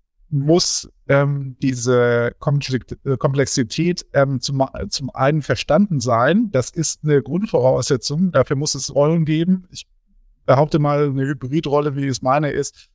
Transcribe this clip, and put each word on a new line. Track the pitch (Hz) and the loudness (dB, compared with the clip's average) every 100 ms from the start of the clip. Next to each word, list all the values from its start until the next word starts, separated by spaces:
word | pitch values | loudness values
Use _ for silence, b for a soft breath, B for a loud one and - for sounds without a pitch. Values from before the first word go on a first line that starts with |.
| _ _ _ | _ _ _
muss, | 143 143 170 - - - _ - | -2 2 2 2 -4 -8 _ 0
ähm, | 139 143 143 139 127 | 2 2 -2 -6 -6
diese | 139 127 117 123 120 120 117 - | -4 -2 2 2 4 2 0 -4
Komplex-, | - 143 - 127 - - | -2 -2 0 -4 -6 -10
äh, | - 131 | -6 -2
Komplexität, | 151 135 135 - 117 - 170 - - | 0 0 0 0 -2 -2 -2 -2 -4
ähm, | 139 139 135 | 0 0 0
zum, | - 139 131 - 202 | -4 -2 -4 -4 -8
zum | - 127 | -8 -8
einen | - 131 156 | -2 0 0
verstanden | 139 131 - 151 202 147 | 0 -4 0 2 2 0
sein. | 120 113 127 185 233 | 0 2 2 2 0
Das | 131 - | -2 -2
ist | - 151 - | -4 -6 -4
eine | 151 143 | 0 2
Grundvoraussetzung. | 127 160 208 156 127 135 123 131 - 147 185 | 2 -4 -2 2 2 2 0 -2 -2 -2 0
Dafür | 147 123 135 | 2 2 0
muss | 151 | -2
es | 143 - | -4 -4
Rollen | 139 147 170 | 0 2 2
geben. | 156 156 170 185 185 | 2 0 2 0 -2
Ich | 135 - _ _ _ _ _ | -20 -20 _ _ _ _ _
behaupte | - 131 151 160 | 2 4 4 2
mal, | 147 147 147 | 2 2 0
eine | 135 135 | 0 -4
Hybridrolle, | 143 127 147 151 143 147 139 | -6 -4 -4 0 0 0 -2
wie | 139 | -4
es | 123 | -2
meine | 131 139 151 | 0 0 0
ist, | 139 143 - _ | -2 -6 -8 _